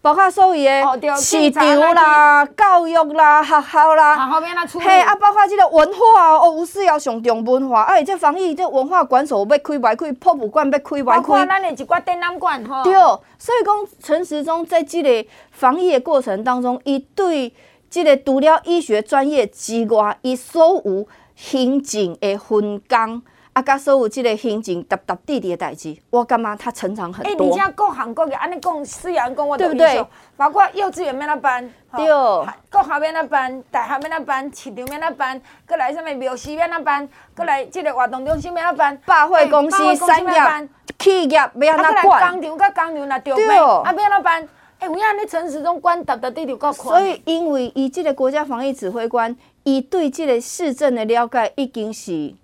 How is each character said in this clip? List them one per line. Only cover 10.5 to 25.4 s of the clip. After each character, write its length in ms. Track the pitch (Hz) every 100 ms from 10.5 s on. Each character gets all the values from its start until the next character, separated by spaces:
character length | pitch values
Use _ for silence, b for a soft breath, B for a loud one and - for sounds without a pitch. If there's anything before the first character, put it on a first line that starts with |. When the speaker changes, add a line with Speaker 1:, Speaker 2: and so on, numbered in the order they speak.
| 302 277
Speaker 1:
要 20 | 285
开 220 | 285 285
不 80 | 254
开？ 60 | 339
Speaker 2:
包 60 |
括 240 | - 277 302
咱 160 | 381
的 100 | 370
一 120 | 254 269
挂 120 | 349
展 180 | 359 349
览 180 | 349 359
馆 260 | 359 277 220
吼。 180 | 269
Speaker 1:
对， 100 | 359
所 640 | 381 330 196 _ _ - 480
以 80 |
讲 100 | 415 415 403 _
陈 220 | - 302 359
时 180 | 302
中 220 | 294 330 339
在 180 | 339
这 180 | 320 339
个 240 | 285 233 220 b b
防 300 | - 254 311
疫 140 | 359
的 60 | 269
过 200 | 262 285
程 220 | 254 196
当 180 | 233 247
中， 180 | 247 254
伊 160 | - 277
对 540 | 277 - 381 311 240 b b b _
这 140 | 339
个 140 | 311 269
除 240 | 277 269
了 200 | 302 320 -
医 160 | 349
学 200 | 294 214
专 260 | 214 277 277
业 200 | 294 208
之 380 | - - 226 220
外， 320 | 220 208 -
伊 120 | 254 254
所 460 | - 330 320 381
有 240 | 415 381 - b b _
行 480 | - 269 254 277
政 340 | 277 214 185 165
的 160 | 202 202
分 420 | - 214 208 208 _
工， 340 | 240 220 233 _ b b
啊， 100 | 262
甲 160 | 277 277
所 160 | 285
有 140 | 277 220
这 160 | 269
个 140 | 240 214
行 240 | 247 214
政 200 | 220 175 -
踏 120 | - -
踏 80 | 180 -
地 120 |
地 120 | 277